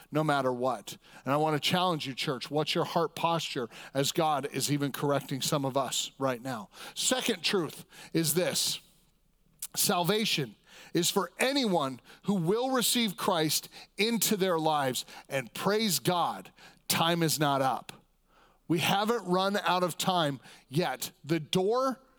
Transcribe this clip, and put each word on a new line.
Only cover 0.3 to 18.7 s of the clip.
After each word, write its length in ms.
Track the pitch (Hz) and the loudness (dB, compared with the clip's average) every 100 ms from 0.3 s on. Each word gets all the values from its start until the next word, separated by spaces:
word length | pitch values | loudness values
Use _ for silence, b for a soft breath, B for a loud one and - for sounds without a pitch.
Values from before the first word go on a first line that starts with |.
| 143 131 | 2 2
what. 440 | 123 127 110 - - B B 127 | 0 -2 -2 -8 -16 B B -2
And 80 | |
I 40 | 147 | 0
wanna 220 | 156 147 | 2 0
challenge 460 | - 180 185 156 135 | 0 2 0 -2 -6
you, 80 | |
church, 380 | 123 - 123 - | -6 -4 -6 -4
what's 240 | 147 151 175 | -2 0 0
your 100 | 147 | 0
heart 300 | 175 160 - | 0 0 0
posture 540 | 170 165 - 139 117 B B 135 | 0 0 -2 -6 -8 B B -2
as 160 | 139 | 0
God 360 | - 156 147 139 | 2 2 0 -2
is 200 | 135 123 | -4 -2
even 200 | 143 139 | 0 -2
correcting 500 | - 147 139 - 135 | -2 0 -2 -2 -4
some 240 | - 151 135 | -2 -2 0
of 100 | 131 | -2
us 360 | 120 - - - | -2 -4 -6 -4
right 240 | 135 120 | -2 -2
now? 260 | 131 117 98 B B | -6 -10 -12 B B
Second 480 | - - 254 247 202 | -4 0 2 0 0
truth 440 | - 196 151 - - B B | 0 0 -2 -8 -18 B B
is 220 | 160 156 151 | 0 0 0
this. 460 | 160 - - - - _ _ _ _ _ _ _ - - | 0 0 -2 -4 -10 _ _ _ _ _ _ _ -8 0
Salvation 800 | - 180 170 214 220 - 120 - B B B | 2 2 2 2 2 0 -4 -10 B B B
is 160 | 160 175 | 0 2
for 220 | 202 175 - | 0 -2 0
anyone 640 | 254 277 233 175 135 123 B B | 0 2 2 2 0 -4 B B
who 100 | - | -2
will 360 | 202 160 220 262 | 0 2 0 2
receive 440 | 254 - 247 220 - | 2 2 2 0 0
Christ 540 | - 175 160 - - B B - | 0 2 2 -2 -4 B B -4
into 380 | 214 233 - 214 | -2 0 0 0
their 240 | 190 165 | 0 0
lives, 460 | 156 151 135 120 B B B | 2 0 0 -4 B B B
and 240 | 135 117 | -8 -6
praise 460 | - 190 214 220 147 | -4 0 0 0 0
God, 520 | - 175 139 98 - B B B - | 0 0 0 -4 -12 B B B -4
time 340 | - 165 170 | 0 2 2
is 160 | 165 143 | 2 2
not 220 | 147 139 | 2 2
up. 320 | 131 113 - - _ _ b b b b | 2 -2 -6 -18 _ _ b b b b
We 120 | - | -4